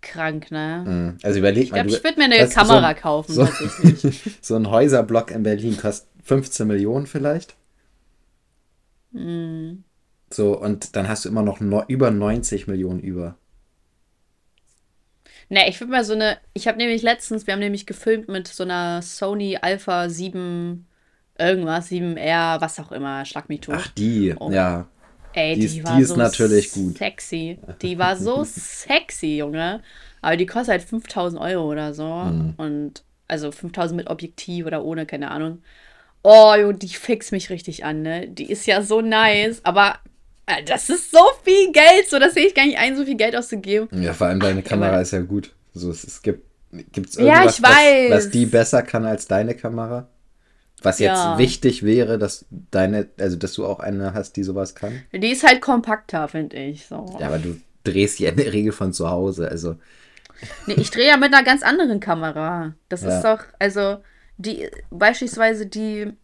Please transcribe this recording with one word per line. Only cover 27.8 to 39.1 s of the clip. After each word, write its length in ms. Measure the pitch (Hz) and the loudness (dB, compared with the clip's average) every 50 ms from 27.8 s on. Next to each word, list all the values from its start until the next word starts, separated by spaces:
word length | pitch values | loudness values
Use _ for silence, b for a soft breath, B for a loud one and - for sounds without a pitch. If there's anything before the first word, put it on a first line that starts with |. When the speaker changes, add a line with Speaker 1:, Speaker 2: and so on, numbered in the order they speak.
| - | -8
Speaker 1:
Die 160 | 180 180 170 | -8 -6 -2
war 180 | 185 180 190 | -2 -2 -2
so 260 | 185 190 214 240 269 302 | -2 -4 -4 -4 -4 -4
Speaker 2:
<laughs> 0 | |
Speaker 1:
sexy, 920 | - - - - - - - - - 269 320 - - - - - 160 151 | -6 -10 -14 -14 -14 -16 -16 -8 -4 -4 -4 -4 -4 -14 -8 -6 -4 -4
Junge. 460 | 147 147 147 147 156 165 175 196 220 b b b b b b b b b | -4 -6 -6 -6 -6 -4 -6 -6 -8 b b b b b b b b b
Aber 160 | 156 160 170 | -2 0 0
die 80 | 175 | -2
kostet 240 | 170 - 226 247 233 | -4 -4 -6 -2 -2
halt 120 | 208 175 175 | -2 -2 -2
fünftausend 580 | - - 226 - - - 214 180 175 170 160 - | -6 -10 -10 -10 -8 -6 -4 -4 -4 -4 -6 -6
Euro 280 | 170 190 180 160 151 | -4 -4 -4 -4 -4
oder 220 | 147 151 151 151 147 | -4 -4 -6 -8 -8
so. 140 | 147 156 160 | -8 -8 -8
Speaker 2:
Mhm. 460 | 165 170 180 180 165 165 160 160 160 | -8 -6 -4 -4 -4 -2 -4 -4 -6
Speaker 1:
Und, 480 | 160 156 156 147 147 147 143 - - _ _ _ _ _ _ | -8 -8 -6 -6 -6 -8 -8 -12 -16 _ _ _ _ _ _
also 240 | - 156 151 147 143 | -8 -8 -8 -10 -12
fünftausend 460 | - - 175 170 - 175 170 170 175 | -12 -14 -12 -6 -4 -4 -4 -4 -8
mit 100 | - - | -8 -8
Objektiv 560 | - 165 - 165 _ - - - 175 175 170 | -10 -10 -10 -16 _ -16 -14 -10 -8 -8 -8
oder 180 | 160 160 156 - | -6 -6 -6 -6
ohne, 220 | 156 165 160 160 | -6 -6 -8 -8
keine 260 | 151 - 143 147 143 | -8 -10 -10 -10 -8
Ahnung. 320 | 143 147 156 160 165 170 b b b b b b b b b b b b _ | -8 -6 -8 -8 -8 -12 b b b b b b b b b b b b _
Oh, 320 | 196 214 220 220 214 214 208 | 10 12 12 12 10 8 6
jo, 140 | 208 202 202 | 4 2 0
die 160 | 190 196 185 | -2 -6 -12
fixt 440 | - - - - 247 220 - - - | -12 -14 -4 -4 -4 -4 -4 -6 -6
mich 180 | 190 185 - | -6 -6 -6
richtig 340 | 185 170 - - 165 - - | -12 -10 -10 -12 -14 -10 -8
an, 160 | 151 156 156 | -6 -6 -6
ne? 260 | 156 156 160 170 180 - | -6 -6 -6 -8 -10 -12
Die 220 | - - 156 - | -12 -14 -8 -8
ist 160 | - 202 - | -8 -6 0
ja 140 | - 196 190 | 0 0 0
so 220 | 208 196 214 220 226 | 2 0 0 0 2
nice, 580 | 226 | 2